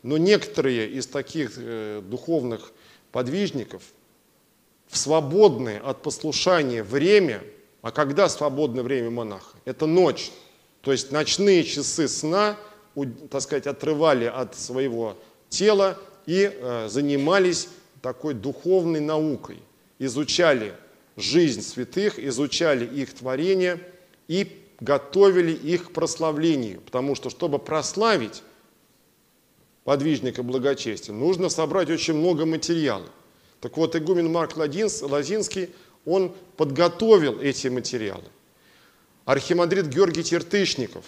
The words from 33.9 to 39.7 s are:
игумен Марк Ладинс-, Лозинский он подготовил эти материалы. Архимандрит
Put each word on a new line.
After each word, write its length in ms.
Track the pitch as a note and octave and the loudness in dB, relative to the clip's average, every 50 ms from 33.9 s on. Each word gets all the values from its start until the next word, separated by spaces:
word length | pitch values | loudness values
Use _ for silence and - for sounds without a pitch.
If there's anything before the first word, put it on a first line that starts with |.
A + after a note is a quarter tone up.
| E3 E3 | 0 -2
игумен 340 | D#3 D#3+ F#3+ F3 E3+ E3 | 0 2 2 2 2 2
Марк 240 | E3 E3+ D#3+ C#3+ - | 0 0 -2 -2 -2
Ладинс-, 500 | D3 D#3+ D3+ C#3 F#3 A3 G#3 - - - | -2 -4 -2 -2 -2 -2 -2 -2 -4 -4
Лозинский 640 | C#3+ C#3 D3 C#3+ C3 G3 A3 G3 - - F#3+ F3+ F3 - - - _ _ _ - | -2 -2 -2 -2 -2 -2 -4 -4 -4 -6 -6 -8 -8 -10 -18 -20 _ _ _ -4
он 280 | D3+ E3+ F#3+ F#3+ F3 F3+ - - - _ - | 0 0 2 0 0 -4 -10 -20 -10 _ -2
подготовил 800 | D#3 C#3+ C3+ C3+ F3 F3 E3+ - A3 A3+ A3 G3 D#3 C#3 A2+ - | -2 0 2 4 2 2 2 2 6 8 8 8 8 4 0 0
эти 280 | C#3 C#3+ C3 - - C3 | -2 -2 -2 0 -2 -2
материалы. 560 | B2 B2+ A2 - - A#2+ A2 G2+ F#2+ F#2 F#2 - - _ _ _ _ _ _ _ _ _ _ _ _ _ _ _ _ _ - | -2 -2 -4 -4 -6 -4 -4 -4 -8 -8 -14 -18 -20 _ _ _ _ _ _ _ _ _ _ _ _ _ _ _ _ _ -2
Архимандрит 640 | - C3+ C#3 - - - F3 F3 E3+ | 0 0 0 0 0 2 2 2 2